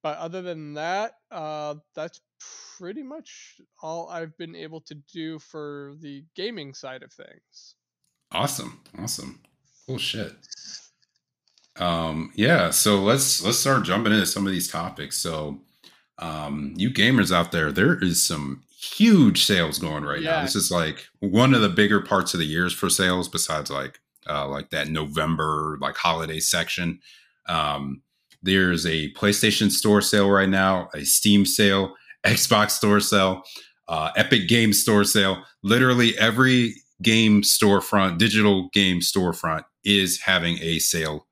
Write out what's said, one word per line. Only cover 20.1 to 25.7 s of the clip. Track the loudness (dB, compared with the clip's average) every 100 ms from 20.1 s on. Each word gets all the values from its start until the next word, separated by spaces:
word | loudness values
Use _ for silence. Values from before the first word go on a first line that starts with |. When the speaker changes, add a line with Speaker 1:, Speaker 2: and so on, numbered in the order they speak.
| -6
Speaker 2:
now. | -2 -2
This | -2 -2
Speaker 1:
Yes. | 0
Speaker 2:
is, |
like, | 0 -2 -6 -16 _
one | 0 4 4
of | 4
the | 4
bigger | 2 4 2
parts | 2 0 0
of | -4
the | -2
years | -2 -2
for | -2 -2
sales | 0 0 0 -4
besides, | -6 -4 -4 -6
like, | -8 -8 -14 _ _ -8
uh, | -6 -6
like, | -8 -8
that | -8 -6
November, | -6 -6 -4 -2 -2 -2 -4 -6